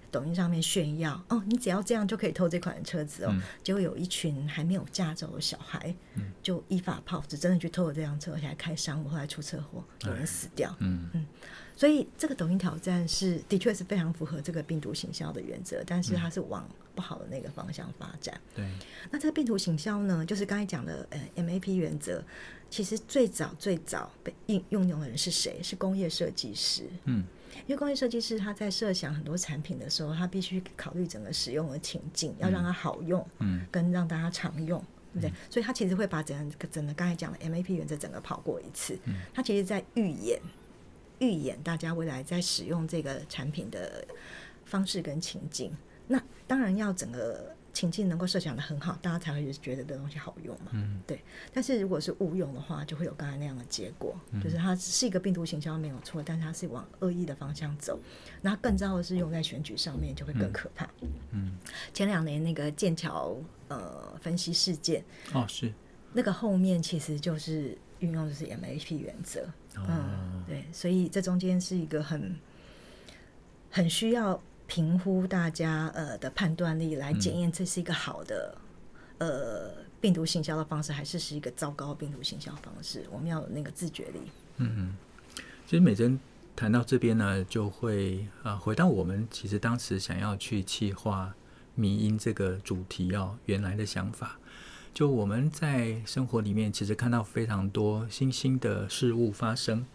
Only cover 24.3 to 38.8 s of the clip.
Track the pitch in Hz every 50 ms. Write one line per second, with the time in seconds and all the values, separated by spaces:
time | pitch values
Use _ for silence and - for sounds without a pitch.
24.3 | - - - - 214 180 - - 202 208 185 185 165 151 151 127 110 151 - 180
25.3 | 175 - - - - - 180 - - 185 - 190 190 190 185 165 160 - 175 165
26.3 | - - - 113 104 - - - - - - - 180 175 - 135 123 107 90 90
27.3 | - - - - - - - - 277 277 294 285 277 262 269 240 226 233 226 -
28.3 | 226 220 190 208 208 - 214 202 190 - 226 208 185 180 - 156 151 151 147 147
29.3 | 156 180 - - 147 139 151 - 180 127 - 147 - - 160 147 156 160 180 180
30.3 | 185 196 180 - 185 185 185 - - - - - - 175 180 160 - 107 107 95
31.3 | 147 - - - 120 151 160 151 131 151 - - - - - 156 - - - 151
32.3 | - - - 185 190 175 175 175 180 - - 156 - - 170 160 175 180 - -
33.3 | - - 120 101 92 90 90 92 - 180 170 175 180 180 180 160 165 160 165 170
34.3 | 175 - - - - 147 160 156 175 156 - - - - - - - 180 - 196
35.3 | - - - - - 247 226 233 247 - 226 180 185 185 214 190 - 156 156 -
36.3 | 143 143 147 147 147 - - 156 - 156 147 147 151 - 175 180 170 160 160 156
37.3 | - - - 160 165 170 180 180 190 165 156 147 156 147 - - - - - -
38.3 | - - - 165 113 85 - - - -